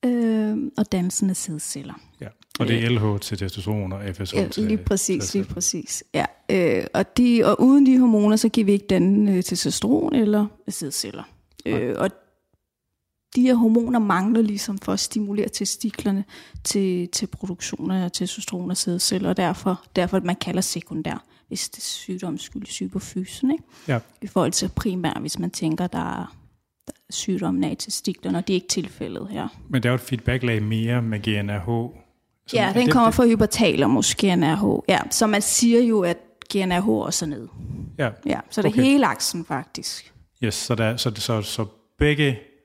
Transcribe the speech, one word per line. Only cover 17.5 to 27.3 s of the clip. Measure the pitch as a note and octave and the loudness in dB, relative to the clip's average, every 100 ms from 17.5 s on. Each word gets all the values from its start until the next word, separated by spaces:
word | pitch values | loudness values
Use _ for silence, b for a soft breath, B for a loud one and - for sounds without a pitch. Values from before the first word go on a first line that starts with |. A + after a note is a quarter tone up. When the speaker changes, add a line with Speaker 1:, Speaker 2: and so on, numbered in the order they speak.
| F#3+ - - - | -8 -8 -8 -2
Speaker 1:
af | F#3+ F3+ | -2 -2
testosteron | - F#3 - - F3+ F3+ | -4 -6 -6 -8 -8 -6
og | F#3 | -4
sædceller, | - F3 - F#3 F#3 | -2 -2 0 0 -2
og | F3+ | 0
derfor, | F3+ F#3 - F#3 - - | 0 0 -2 -4 -4 -2
derfor | F3+ F#3+ | 0 0
man | F3 F#3 | 0 -4
kalder | - F3+ | -2 -2
sekundær, | F#3+ - - D#3+ D#3+ D3 _ b b | -2 -4 -8 -8 -6 -8 _ b b
hvis | - - | -8 -8
det | - | -10
er | |
sygdom | - - - F#3 F3+ - | -10 -10 -8 -8 -6 -8
skyldes | - - G3+ - | -10 -12 -12 -8
hypofysen, | F#3 F#3+ - - F#3 - C4 | -6 -8 -8 -8 -8 -2 0
ikke? | D#4+ - b - | 0 -4 b -2
Speaker 2:
Ja. | B2 - _ | -2 -2 _
Speaker 1:
I | G3 | -4
forhold | - D3+ | 0 0
til | - F#3+ - | 0 -2 -2
primær, | A3+ F3+ E3 - | -2 -2 -4 -4
hvis | D#3 - | -8 -6
man | F3 | -6
tænker, | - D#3+ D#3+ F3+ | -2 -2 -2 -2
der | - | -4
er, | - - - - _ _ _ _ - | -6 -6 -10 -14 _ _ _ _ -20
der | - _ | -20 _
er | |
sygdommen | - - | -8 -4